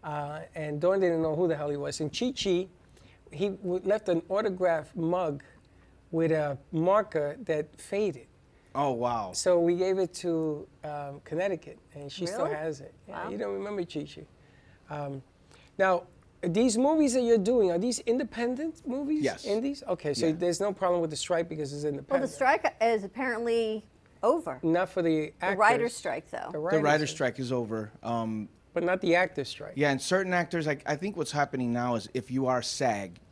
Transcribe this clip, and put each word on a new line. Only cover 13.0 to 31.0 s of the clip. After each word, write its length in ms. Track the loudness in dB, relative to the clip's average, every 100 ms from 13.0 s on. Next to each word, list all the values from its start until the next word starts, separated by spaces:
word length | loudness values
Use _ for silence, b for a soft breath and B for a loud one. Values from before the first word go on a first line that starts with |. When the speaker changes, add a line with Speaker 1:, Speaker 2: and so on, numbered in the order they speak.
| -14
Speaker 1:
Yeah, 160 | -10
Speaker 3:
Wow. 60 | -8
Speaker 1:
you 60 | -6
don't 180 | -4
remember 280 | -4 -6 -6
Chi-Chi. 400 | -6 -6 -10 -12 -20 -20 b b b b -12
Um, 320 | -10 -8 -10 -14 _ b b b 2
now, 280 | 4 4 0 -20 -20 _
these 380 | -2 4 4 4
movies 360 | 4 6 4
that 80 | 4
you're 140 | 4 4
doing, 360 | 6 4 4
are 60 | 4
these 200 | 0 -2
independent 840 | 0 0 0 -2 -2 -2 -4 -6 -6
movies? 380 | -4 -2 0
Speaker 2:
Yes. 200 | 0 -2
Speaker 1:
Indies? 380 | -2 -2 0 -6 -4
Okay, 260 | -4 -2
so 120 | 0 0
Speaker 2:
Yeah. 60 | 2
Speaker 1:
there's 220 | 0 0
no 120 | -2
problem 280 | 0 2 2
with 100 | 0
the 60 | -4
strike 320 | -2 0 0
because 240 | -4 -6
it's 100 | -4
independent. 260 | -4 -4 -2
Speaker 3:
Well, 100 | 0
the 80 | 0
strike 440 | 0 2 4 0 0
is 220 | 0 2
apparently 840 | -2 -6 -4 -2 0 0 0 -4 -8 _ _ -2
over. 360 | 2 2 0 -4
Speaker 1:
Not 260 | 2 2 2
for 140 | 0
the 300 | 2 2 0 -4
Speaker 3:
The 160 | -4 4
writer's 260 | 4 4 0
Speaker 1:
actors. 40 | -4
Speaker 3:
strike, 340 | -6 -6 -6
though. 160 | -10 -8
Speaker 1:
The 60 |
Speaker 2:
The 60 | -6
Speaker 1:
writer's 240 | 2 4
Speaker 2:
writer's 280 | 6 4 2
Speaker 1:
strike. 240 | 0 -2
Speaker 2:
strike 60 | -2
is 80 | -2
over. 400 | -2 -2 -4 -6 -8
Um, 460 | -4 -2 -2 -4 -8 -12 _
Speaker 1:
But 80 | -4
not 160 | 0 0
the 140 | 2
actor's 340 | 4 2 -2 -8
strike. 260 | -10 -12 0
Speaker 2:
Yeah, 140 | 2
and 100 | 2
certain 340 | 2 0 2
actors, 320 | 0 0 -2 -2
I, 100 | -4 -2
I 100 |
think 200 | -4